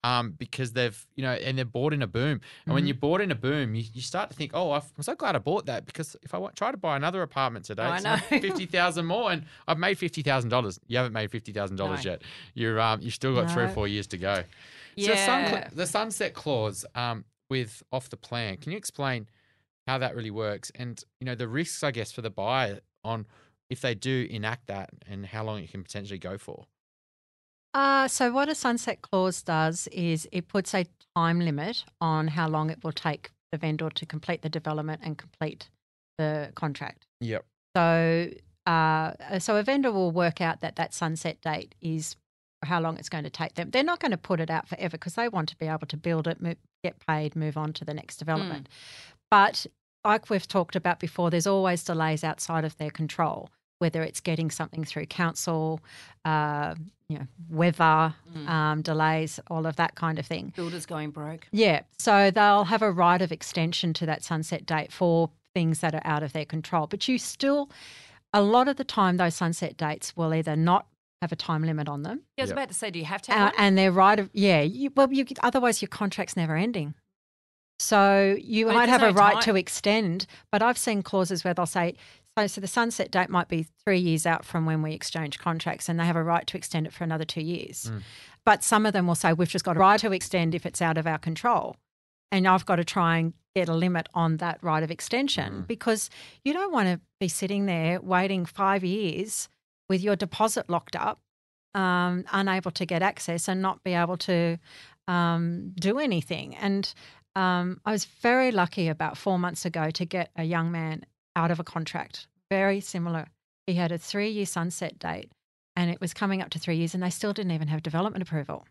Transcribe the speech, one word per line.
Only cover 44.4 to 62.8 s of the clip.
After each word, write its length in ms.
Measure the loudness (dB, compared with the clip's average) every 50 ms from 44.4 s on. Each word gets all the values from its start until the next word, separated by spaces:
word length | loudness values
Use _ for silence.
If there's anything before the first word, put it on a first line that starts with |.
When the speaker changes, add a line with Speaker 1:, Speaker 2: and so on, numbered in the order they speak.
Speaker 2:
it 100 | 0 -2
out 180 | -2 -4 -4 -6
forever 300 | -8 -6 -6 -6 -6 -6
'cause 160 | -10 -8 -4
they 140 | -2 -4 -2
want 200 | -2 -2 -4 -4
to 80 | -6
be 100 | _ -6
able 200 | -4 -4 -6 -6
to 100 | -8 -10
build 300 | -6 -2 -2 -2 0 0
it, 160 | -2 -4 -4 -4
mo-, 140 | -6 -6 _ _ _ _ _ -8
get 140 | -8 -8 _ _
paid, 280 | -4 -2 -2 -2 -4 -4
move 220 | -4 -4 -4 -4
on 160 | -4 -6 -6 -6
to 100 | -8 -8
the 80 | -10 -10
next 220 | -10 -12 -14 -14 -12
development. 500 | -4 -2 -2 -2 -2 -4 -6 -10 -12 -16
Speaker 3:
Mm. 40 | -20 -20 -20 -20 -20 -20 -20 -20 -20 _ _ _
Speaker 2:
But 360 | 8 8 8 6 4 -2 -8 -8 _ _ _ _ _ _ _
like 240 | 2 2 2 2 -2
we've 180 | -2 -2 -2
talked 300 | 0 0 0 0 0 -2
about 220 | -2 0 0 0 0
before, 300 | -4 -8 -4 0 0 2
there's 160 | 2 2 2
always 360 | 2 2 4 4 2 0 0 -2
delays 380 | -4 -2 0 0 0 0 0 -2
outside 420 | -4 -4 -6 -6 -2 -2 -2 -2
of 100 | -2 -4
their 140 | _ -8 -8
control, 580 | -4 -4 -6 -4 -2 -2 -2 -2 -2 -6 -10 -16 _ _ _ _ _ _
whether 240 | -2 0 0 0 -4
it's 180 | -4 -6 -6
getting 300 | _ -2 -2 0 -2 -2
something 340 | -2 -4 -8 -8 -6 -8 -8
through 220 | -8 -8 -10 -10
council, 720 | -8 -2 0 0 0 0 -2 -4 -2 -2 0 0 -2 -4 -6 _ -16 -20 -20 -20 -20 -20 _ _
uh, 480 | 0 0 2 2 0 0 -2 -4 -4 -6 -8 -12 -14 _ _ _ _
you 100 | -8 -8
know, 80 | -8 -12 _ -18 -14 -8
weather, 680 | 0 2 2 2 4 6 6 6 8 6 4 2 0 -6 _ -16 -12
Speaker 3:
Mm. 120 | -10 -6 -2
Speaker 2:
um, 340 | 0 2 2 2 0 0 -2
delays, 580 | -2 0 2 2 2 2 2 -2 -4 -6 -10 -10 -6
all 140 | -6 -4 -2
of 100 | -4 0
that 180 | 0 -2 -2 0
kind 240 | -4 -4 -2 -2 -4
of 80 | -6
thing. 260 | -6 -8 -8 -8 -10 -8
Speaker 3:
Builders 300 | -8 -8 -6 -6 -8 -10
going 260 | -8 -8 -8 -8 -8 -8
broke. 360 | -10 -10 -10 -10 -12 -14 _ 2
Speaker 2:
Yeah. 280 | 4 4 4 4 2 -2 _ _ _
So 320 | 2 4 6 8 6 6
they'll 340 | 6 6 6 8 8 6 6
have 180 | 4 2 2